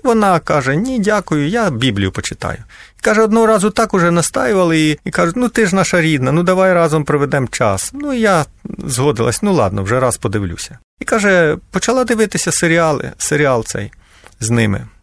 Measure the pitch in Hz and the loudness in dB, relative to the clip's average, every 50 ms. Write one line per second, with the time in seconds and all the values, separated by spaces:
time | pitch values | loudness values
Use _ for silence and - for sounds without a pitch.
0 | - 262 233 220 214 196 180 160 - - 160 151 123 131 139 160 220 262 262 240 | -2 0 2 2 4 2 2 0 0 0 -2 0 0 0 -2 -2 -2 -2 -2 -2
1 | 190 208 214 208 - - 160 147 143 151 208 240 220 185 135 110 127 131 104 101 | 0 0 0 -2 -2 -2 -2 -2 -2 -2 -2 0 0 0 -2 0 -2 0 0 0
2 | 98 92 - - - - - - - 87 - - - - - - - - _ _ | -2 -2 -2 -6 -8 -10 -10 -8 -8 -8 -8 -8 -12 -16 -20 -20 -20 -20 _ _
3 | - 254 220 214 226 214 214 226 226 214 220 202 185 214 - - 226 190 - 185 | -2 0 2 4 2 4 4 4 4 4 4 4 2 0 0 0 -2 0 2 2
4 | 170 170 170 170 170 - - - - 240 214 190 180 165 165 160 156 151 151 - | 2 2 2 2 0 0 -2 -2 -2 0 2 2 2 2 2 2 2 0 0 -2
5 | - 185 - - 180 170 175 247 247 233 - 233 220 180 180 196 180 - - 175 | -6 -6 -2 -2 -2 0 0 -2 -2 -2 0 0 0 2 2 2 0 2 2 0
6 | 160 160 156 135 127 131 147 165 175 180 185 185 190 190 180 175 170 160 151 160 | 2 2 0 0 0 0 0 2 2 2 2 2 4 4 4 2 2 2 0 0
7 | 143 - 151 143 143 135 147 143 127 117 - - 123 107 98 95 - - - 277 | 0 0 0 0 0 0 0 -2 -2 -2 -2 -2 0 0 0 -2 -4 -8 -8 -8
8 | 294 294 269 240 220 208 190 160 143 - - _ - - - - - - 127 117 | -6 -4 -2 0 2 2 2 2 0 -2 -8 _ -14 -14 -12 -10 -8 -6 -4 0
9 | 131 147 131 104 117 120 117 - - 208 190 147 107 95 98 104 95 95 120 127 | 0 0 0 0 0 -2 -2 0 0 0 2 2 2 0 0 -4 -4 -2 -2 0
10 | 127 123 110 - - 113 95 107 98 87 82 - - - - - _ _ _ - | 0 0 -2 -2 -4 -4 -4 -4 -4 -4 -8 -10 -12 -14 -16 -20 _ _ _ -12
11 | - - - 220 202 202 190 180 165 151 156 - - - - 185 - - 240 262 | -6 -2 -2 0 2 4 4 4 4 2 0 -2 -6 -6 -6 -4 -2 0 0 0
12 | 247 226 233 214 220 202 - 143 - 175 156 - - 165 165 170 165 156 147 127 | 0 0 0 0 0 0 -2 -4 -4 -2 -2 0 0 2 2 2 2 2 0 -2
13 | - - - - - - 151 147 147 139 127 117 110 - - 98 101 135 - - | -4 -8 -10 -8 -6 -2 0 0 2 2 2 0 -2 -4 -6 -8 -8 -8 -12 -18
14 | _ _ - - - - _ - 113 110 120 117 113 107 98 - - - - _ | _ _ -20 -20 -20 -20 _ -8 -4 -2 0 2 2 0 0 -4 -6 -12 -20 _